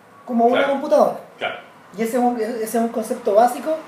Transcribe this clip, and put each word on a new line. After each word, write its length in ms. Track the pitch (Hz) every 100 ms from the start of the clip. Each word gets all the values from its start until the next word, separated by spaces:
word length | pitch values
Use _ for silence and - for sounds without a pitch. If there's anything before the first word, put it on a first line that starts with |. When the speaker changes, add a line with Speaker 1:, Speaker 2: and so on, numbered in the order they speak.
| _ - -
Speaker 1:
como 200 | 233 233
una 140 | 269
Speaker 2:
Claro. 140 | 277
Speaker 1:
computadora. 440 | 277 294 294 - - - -
Speaker 2:
Claro. 160 | 107 - - - - 185
Speaker 1:
Y 60 |
ese 140 | 226 247
es 60 |
un, 160 | 247 233
ese 240 | 214 240
es 120 | 220 233
un 140 | 233
concepto 440 | 233 214 226 220
básico 420 | 202 240 277 302 320